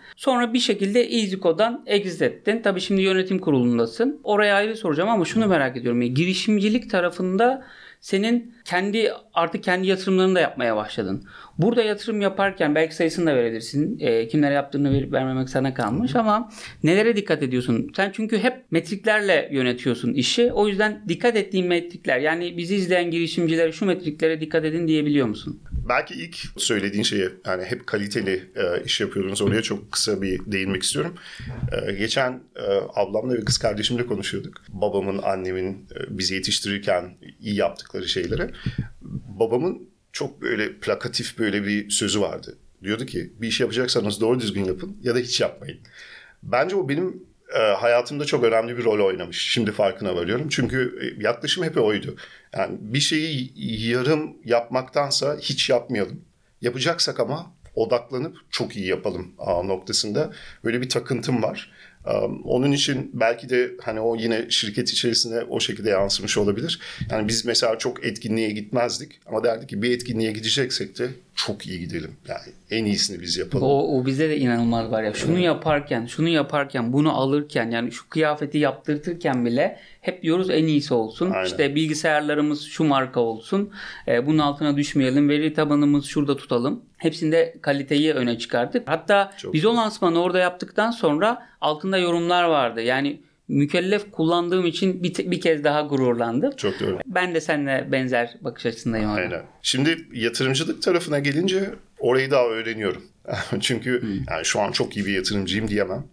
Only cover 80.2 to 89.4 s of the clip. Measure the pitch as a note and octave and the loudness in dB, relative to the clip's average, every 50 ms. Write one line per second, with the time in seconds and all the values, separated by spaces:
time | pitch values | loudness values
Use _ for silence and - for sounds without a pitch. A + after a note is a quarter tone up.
80.2 | - D#3+ D#3+ F#3 F#3 F#3 E3 D#3+ D#3+ D#3 D3+ C#3+ C3+ - C3 A#2 A2 A2+ - - | 0 2 2 2 2 2 2 2 4 4 4 2 2 2 2 2 0 0 -2 -2
81.2 | E3+ F#3 F#3+ F#2+ C3 F2+ - - C#3+ C#3 C#3+ D3+ D#3+ D3+ D3+ D3+ - D#3+ D3+ D3+ | -2 0 0 0 0 0 0 0 0 2 2 2 0 0 0 0 0 2 2 2
82.2 | D3+ D3 D3 D3 D3 D3+ D3 C#3+ - - - - D#3+ D3+ C#3 C3+ C3 B2+ - B2+ | 2 0 0 2 2 0 0 -2 -6 -6 -4 0 2 4 4 2 2 0 0 0
83.2 | A#2 A2+ A2+ A2 - - F#3+ G3 G3+ G3+ - - - - - - - - B2 A#2+ | 0 0 -2 -6 -6 -2 -2 -2 -2 -2 -6 -12 -14 -14 -16 -6 -2 0 2 2
84.2 | C3 D3 D#3 D#3 D3 C#3+ C#3+ D3 D#3 D3 C#3+ C#3+ C#3+ - - D3 C3 B2+ C3 D3 | 4 4 4 4 4 2 0 0 0 0 2 2 0 0 2 2 2 4 4 4
85.2 | D3 C#3+ D3 D3 D#3 D#3 D3+ D#3 D#3 D3 D3 D3 D3 C#3+ D3 C#3+ D3 - - D#3 | 4 4 4 2 2 0 0 2 2 4 4 4 4 4 4 4 2 0 -2 0
86.2 | C#3+ C#3+ C#3 C#3 - - C3 A#2+ A#2+ C#3+ - A#2+ - _ _ - - D#3+ D#3 - | 0 0 0 -2 -2 0 0 2 2 0 -2 -4 -8 _ _ -2 -2 -2 0 0
87.2 | E3 D#3 D#3+ E3 E3 - - - - D3+ C#3 C#3+ C#3 C#3 D3+ C#3+ D3+ D#3 C#3+ C3+ | 0 2 4 4 4 2 0 -4 -2 0 0 0 0 0 2 4 4 4 4 2
88.2 | B2 A#2+ A#2 A#2 - - - A#2+ B2 - - A#3+ - C3+ D#3 E3 - - G3+ G3+ | 2 0 0 -2 -4 -2 0 0 0 0 -2 -2 -2 -2 -2 -2 2 4 4 4
89.2 | G3 G3 - - | 4 2 -4 -12